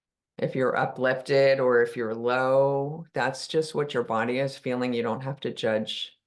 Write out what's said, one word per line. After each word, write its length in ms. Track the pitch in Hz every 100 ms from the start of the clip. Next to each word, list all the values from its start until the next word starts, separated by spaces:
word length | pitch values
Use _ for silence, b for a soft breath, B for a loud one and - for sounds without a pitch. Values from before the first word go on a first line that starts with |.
| _ _ _ -
If 180 | - -
you're 200 | 127 -
uplifted 840 | 135 - 127 131 - 139 139 135
or 220 | 127 120
if 140 | 120 123
you're 200 | 113 113
low, 920 | 117 127 131 135 139 139 139 156 165
that's 340 | - 123 135 -
just 260 | 156 156
what 200 | - 110
your 100 | 123
body 360 | 120 113 117 123
is 180 | 139 135
feeling. 360 | - 123 123
You 100 | 120
don't 200 | 113 113
have 160 | 135 139
to 120 | -
judge 640 | 117 117 110 110 - - -